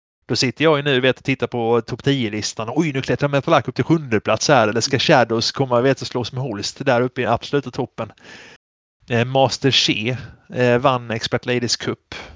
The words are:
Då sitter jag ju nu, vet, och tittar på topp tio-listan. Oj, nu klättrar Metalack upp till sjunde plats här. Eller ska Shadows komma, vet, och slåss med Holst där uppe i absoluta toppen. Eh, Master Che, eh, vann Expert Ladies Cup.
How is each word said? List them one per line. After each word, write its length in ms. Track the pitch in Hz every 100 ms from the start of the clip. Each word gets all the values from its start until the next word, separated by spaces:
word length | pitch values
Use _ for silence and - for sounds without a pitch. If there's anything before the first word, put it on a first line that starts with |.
| _ _ -
Då 100 | 123
sitter 280 | 131 -
jag 140 | 156 143
ju 60 |
nu, 160 | 143 127
vet, 180 | 131 123
och 60 |
tittar 240 | - 131 117
på 340 | 123 113 117
topp 220 | 113 120
tio-listan. 680 | - 139 110 107 - - 110 127
Oj, 180 | 165
nu 80 | 135
klättrar 280 | 131 123 143
Metalack 380 | 143 - 156 131
upp 80 | -
till 80 |
sjunde 360 | 120 160 135 107
plats 280 | - 107 -
här. 200 | 135 107
Eller 140 | 113
ska 180 | - 131
Shadows 520 | - 147 113 113 113
komma, 300 | - 135 120
vet, 200 | 131 131
och 60 | 123
slåss 240 | 127 120
med 100 | 123
Holst 420 | 135 101 - - 131
där 160 | 120
uppe 200 | 127 -
i 40 | 113
absoluta 460 | 117 - 143 127
toppen. 400 | - 120 - 107 - - - - - _ _ _ _ -
Eh, 160 | 117 123
Master 460 | 135 127 - 135
Che, 460 | - - 123 107 131 - - -
eh, 240 | 120 123 120
vann 320 | 135 123 120
Expert 340 | 117 - 120 127
Ladies 300 | 123 117 -
Cup. 400 | - 110 - - -